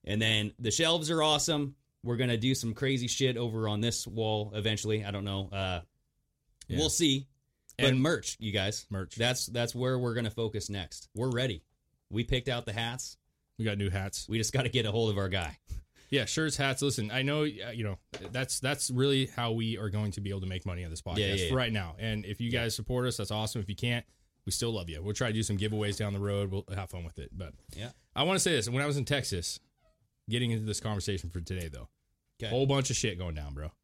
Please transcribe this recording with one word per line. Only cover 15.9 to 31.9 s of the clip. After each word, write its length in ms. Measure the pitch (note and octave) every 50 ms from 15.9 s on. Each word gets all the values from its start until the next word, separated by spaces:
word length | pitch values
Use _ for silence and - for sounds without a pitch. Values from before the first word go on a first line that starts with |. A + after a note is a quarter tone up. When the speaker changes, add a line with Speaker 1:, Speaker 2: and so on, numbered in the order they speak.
| _ - - _
Speaker 2:
Yeah, 160 | C#3 C3+ A2
shirts, 300 | - - D#3+ D#3+ D#3 C#3
hats. 240 | - C#3+ C3+ C3+ -
Listen, 280 | D3 C#3+ A#2+ - G#2+ G#2+
I 120 | A2+ C3
know, 200 | C3 C#3 D3 D3+
uh, 280 | D3+ D3+ G#2 F2+ F#2+ A#2+
you 100 | A2+ A#2+
know, 160 | A2 G#2 F#2+ - _ _ - - - -
that's, 300 | A2 B2 C3+ - - -
that's 280 | - C3 C#3+ C3+ - -
really 360 | B2+ B2 C3 C#3 C#3 C3+ C3
how 240 | - - - A#2+ A#2
we 260 | A2 A#2 A2+ A2+ A2+ F#2+
are 100 | A2 G#2
going 240 | G2 G#2+ G#2+ G#2
to 80 | F#2 -
be 100 | G2 G2
able 120 | G2 G2
to 40 | F#2
make 180 | F#2 F#2 F#2 -
money 200 | G2 F2 F2 F2+
on 60 | E2
this 120 | E2 -
podcast 160 | - F#2+ E2+ G#2+
Speaker 1:
Yeah, 160 | G2+ G2 G2
yeah, 100 | F#2+ F2+
yeah. 80 | E2 C3
Speaker 2:
right 180 | C3 B2 A#2
now. 240 | A2 G#2 F#2 E2 E2 -
And 260 | A2 A2+ G#2+ G#2+ G2
if 160 | G2 G#2 -
you 100 | A#2+ A#2
Speaker 1:
Yeah. 100 | B2 A#2+ A#2
Speaker 2:
guys 120 | A2+ G#2+
support 300 | - G#2 - B2+ B2+ B2 B2+
us, 80 | A#2+
that's 160 | - G#2 -
awesome. 280 | G#2 G#2+ A2 G#2+ - A#2+
If 60 | G2 G2
you 60 | G#2
can't, 320 | - - A#2+ A#2+ A#2+ - _ _ _ _ _ _ _ _
we 80 | -
still 200 | F#2 - A#2+ A#2
love 160 | A2+ G2+ E2+ E2+
you. 120 | D#2+ E2+
We'll 120 | E2+ G2+ G2+
try 140 | - C3 A#2
to 40 |
do 100 | A2 A2
some 140 | G#2+ - G#2 F#2
giveaways 380 | G#2 G#2 A2 G#2+ G#2+ G#2 G2
down 160 | - G#2+ G2+
the 80 | G2+ G2
road. 320 | G2+ G2+ G2+ G2+ G2+ F#2+
We'll 120 | F#2+ G2 - -
have 180 | G2 G2+ F#2 -
fun 120 | - F2+
with 160 | E2+ E2 - -
it. 120 | C#2+ -
But 220 | - F2 F2+ D2+ - - _ - -
Speaker 1:
Yeah. 160 | - A2 B2 - _ _ _ _
Speaker 2:
I 80 | B2 C#3+
wanna 140 | F3 F#3+ -
say 140 | - F#3
this. 160 | D#3+ B2+ G2+ A#2
When 140 | A#2+ C3
I 40 | C#3+
was 120 | D3 C#3+ C#3+
in 80 | B2+
Texas, 520 | - D3+ C3+ A#2 - G2+ F2 E2+ - - - _ _ _ _ _ _ _ _ _ _ _ _ _ -
getting 220 | A2 A#2+ B2 A#2
into 140 | A2+ A2 G#2+
this 120 | G#2+ G#2 -
conversation 520 | - A2 G#2+ G2+ - - G2 F2+ - E2+
for 100 | E2+ F2+
today, 260 | E2 - F#2 F2+ E2+ D#2
though, 200 | C#2+ B1 A1 -